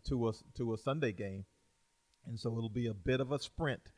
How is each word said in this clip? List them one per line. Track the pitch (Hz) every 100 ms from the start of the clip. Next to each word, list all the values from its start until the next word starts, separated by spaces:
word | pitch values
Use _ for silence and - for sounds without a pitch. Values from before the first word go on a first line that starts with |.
| -
to | 135 117
a, | 110 - -
to | 120
a | 110
Sunday | - 147 135
game, | 90 101 95 95 _ _ _ _ _ _ _ -
and | 113
so | 123 113
it'll | 113
be | 104 117
a | 104
bit | 131 127
of | 131
a | 139
sprint, | - - 156 123 -